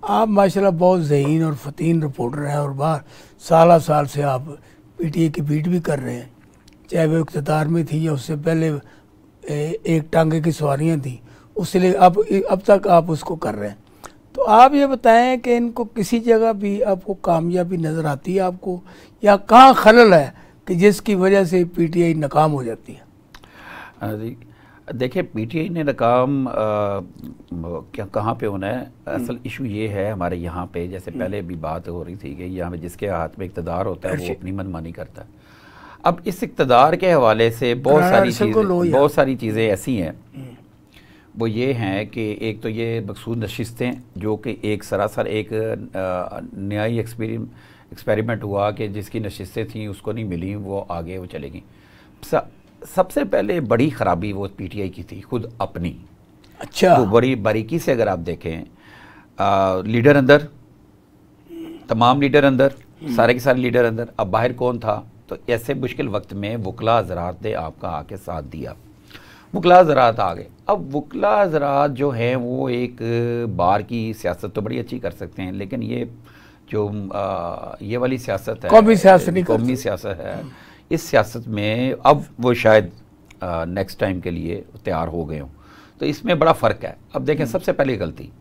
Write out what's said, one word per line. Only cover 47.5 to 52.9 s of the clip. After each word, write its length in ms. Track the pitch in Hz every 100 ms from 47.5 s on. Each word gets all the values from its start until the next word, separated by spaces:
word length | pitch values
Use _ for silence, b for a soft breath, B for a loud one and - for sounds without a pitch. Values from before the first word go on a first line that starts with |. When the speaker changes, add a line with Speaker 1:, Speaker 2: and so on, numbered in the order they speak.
| b b b b
Speaker 2:
एक्सपेरिमेंट 500 | - - 107 110 113
हुआ 280 | 104 101 104
कि 180 | 98 107
जिसकी 320 | 98 101 113
नशिस्तें 480 | 107 - 95 - 110
थीं, 200 | 113 107
उसको 240 | 95 -
नहीं 120 | 110
मिली, 300 | 110 87 92
वो 320 | 104 95 98 -
आगे 280 | 87 82 92
वो 80 | 90
चले 240 | - 69
गईं। 100 | - - b b b b -
स-, 220 | - 160 - - _ _ -